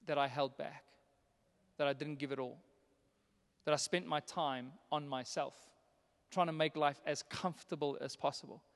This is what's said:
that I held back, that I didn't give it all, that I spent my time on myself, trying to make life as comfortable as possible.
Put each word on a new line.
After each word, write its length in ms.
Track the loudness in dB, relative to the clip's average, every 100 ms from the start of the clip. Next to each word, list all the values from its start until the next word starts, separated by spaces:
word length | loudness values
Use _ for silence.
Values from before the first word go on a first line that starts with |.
| -2
that 100 | 2
I 100 | 2
held 300 | 2 -2 -2
back, 260 | -8 -10 -20 -20 _ _ _ _ _ _ _ 0
that 100 | 0
I 60 |
didn't 220 | 0 -4 -4
give 160 | -4
it 80 | -4
all, 200 | -4 -8 -20 _ _ _ _ _ _ _ _ _ 2
that 80 |
I 40 | 2
spent 300 | 4 0 2
my 140 | -2
time 520 | -2 -2 0 0 -6 -12 -2
on 160 | -2 -2
myself, 480 | -6 -4 -4 -4 -6 -20 _ _ _ _ _ _
trying 160 | 2 2
to 60 |
make 220 | 4 2 4
life 240 | 2 2 -2
as 160 | -2
comfortable 760 | -4 -2 -2 -4 -8 -2 0 0
as 140 | -6 -2
possible. 480 | -2 -2 -12 -16 _